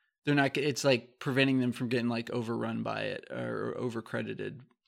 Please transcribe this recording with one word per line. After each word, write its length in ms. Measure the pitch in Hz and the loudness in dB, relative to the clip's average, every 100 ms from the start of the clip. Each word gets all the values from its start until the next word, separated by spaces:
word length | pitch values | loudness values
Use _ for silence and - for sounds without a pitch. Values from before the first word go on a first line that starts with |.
| _ _ - | _ _ 2
they're 100 | 143 | 4
not, 180 | 139 | 4
g-, 80 | 147 | 2
it's, 220 | 147 131 | 0 2
like, 360 | 143 123 - _ | 4 4 2 _
preventing 400 | 147 131 135 131 | 0 4 4 4
them 120 | 123 | 2
from 160 | 113 123 | 0 0
getting, 220 | 123 120 | 0 0
like, 200 | 117 117 | -2 -2
overrun 520 | 123 113 117 113 113 | -4 -2 -2 -2 -2
by 180 | 113 107 | -4 -4
it 240 | 107 98 - | -4 -6 -8
or 440 | 120 120 110 107 - | -6 -4 -4 -4 -4
overcredited 800 | 123 113 - 120 110 110 101 - 131 _ | -4 -6 -6 -6 -4 -6 -8 -10 -16 _